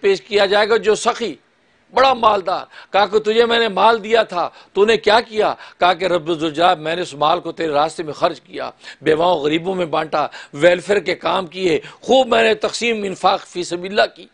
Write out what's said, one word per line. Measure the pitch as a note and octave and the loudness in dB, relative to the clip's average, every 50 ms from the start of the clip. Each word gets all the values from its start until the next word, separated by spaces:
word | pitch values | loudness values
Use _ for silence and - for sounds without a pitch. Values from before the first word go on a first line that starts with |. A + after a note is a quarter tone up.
पेश | - G3 G3 E3+ | 0 0 0 0
किया | - - A#3+ A#3 G3+ | -2 -2 0 0 2
जाएगा | F#3+ G#3 G#3 G#3+ G#3 A#3 | 2 2 0 2 2 0
जो | A3 F#3 G#3+ G#3 | 0 2 0 0
सखी, | - - A#3 A#3 - A#3 F#3 C3+ - _ _ _ _ _ _ _ _ _ _ F3+ | 0 -2 -4 -4 -4 -6 -8 -8 -12 _ _ _ _ _ _ _ _ _ _ 0
बड़ा | A#3 C4 C4+ B3+ | 2 2 2 2
मालदार। | A#3 A#3 G#3+ G#3 G3 E3+ F#3+ F3+ D3 A#2+ - - - - _ - | 2 2 2 2 0 -2 -4 -6 -6 -8 -12 -18 -20 -10 _ 0
कहा | F#3+ G#3 | 0 2
कि, | F#3 G3+ G#3+ | 2 0 0
"तुझे | G#3+ G#3 A3 A#3 A#3+ | 0 2 2 2 2
मैंने | A3+ A#3 A#3 A#3 G#3+ | 2 2 0 0 0
माल | F#3+ F#3 G3 A3+ A#3 A3+ | 0 2 2 2 2 2
दिया | F#3+ A3 A3+ A3+ G#3+ | 0 0 2 2 2
था, | - F#3 F3 D#3 B2+ - - - _ - | 0 -2 -4 -6 -6 -8 -14 -20 _ 0
तूने | F#3+ G#3 A3 A3+ | 2 2 4 2
क्या | - - G3+ G#3 A#3+ | 2 2 2 2 2
किया?" | B3 - A3 G#3+ G3 D#3 A#2 - - - - - | 2 0 -2 -2 0 0 -2 -4 -10 -20 -4 0
कहा | F#3 F3+ F#3 | 2 2 2
कि, | D#3+ F#3+ | 2 0
"रब्बुल | F3+ F3 F3 D3+ E3 F3 | -2 -2 -2 -2 -4 -4
जुलजलाल, | D3 D#3+ E3 C#3+ D3+ E3+ F#3 F3+ D#3 | -2 -4 -4 0 2 2 2 2 0
मैंने | D#3 D#3+ E3 F3+ | -2 -4 -4 -4
उस | E3+ - C#3 | -6 -8 -4
माल | C#3+ D3 D#3 F3 F3 | -2 0 0 0 -2
को | - E3+ | -4 -8
तेरे | D#3 - E3 D#3 C#3+ | -8 -6 -4 -2 0
रास्ते | C#3+ D3+ D#3+ - - E3 | 0 0 -2 -4 -8 -10
में | D3+ C#3 | -10 -4
खर्च | - D#3+ - D#3+ - | -2 -2 -2 -2 -6
किया, | - - D#3 C#3 C3 A#2+ - _ - - - - C#3 | -12 -16 -12 -12 -12 -12 -12 _ -20 -20 -20 -4 0
बेवाओं | D3+ D#3 D3+ E3+ F3+ F3+ D3+ C#3 | 0 2 2 2 2 2 2 0
गरीबों | D3 D#3 E3+ E3 F#3+ F#3+ | 0 -2 -2 -2 -4 -4
में | F3+ F3 D3+ | -4 -4 -4
बांटा, | D#3 D#3 D#3+ D3+ - D#3 C#3 A#2+ - - - - - | -4 -4 -4 -2 -2 -2 -2 -4 -6 -14 -20 -16 -2
वेलफेयर | C#3+ D3+ F3 F3+ F3+ - F#3 G3+ G3+ | 2 4 4 4 4 0 0 0 0
के | D3+ F3 E3+ | 0 -2 -4
काम | - - E3 F3 F#3+ F#3 | -4 -4 -2 -2 -2 -4
किए, | D3+ D#3+ F#3 F#3+ F3 D3+ C3+ - - - - - | -6 -6 -4 -2 0 0 -2 -4 -8 -16 -8 0
खूब | - B3 C4 C4 A#3 A#3+ | 2 4 4 4 4 2
मैंने | A3+ A3+ A3 G#3+ | 2 4 2 2
तकसीम | G#3+ - G#3 - - A3+ A#3+ A3+ G#3+ G3+ | 0 -2 -6 -4 -4 -4 -4 -2 -4 -6
इन्फाक | G3 F3+ - - F#3+ G3+ F#3 | -8 -4 0 0 0 0 0
फी | - - - F3+ E3+ | -4 -8 -10 -8 -8
सबीलिल्लाह | - E3+ F3 F3+ F#3+ G3+ A3+ A3 | -6 -8 -8 -8 -2 0 0 0
की।" | F#3+ - E3 - - | 0 -2 -10 -20 -20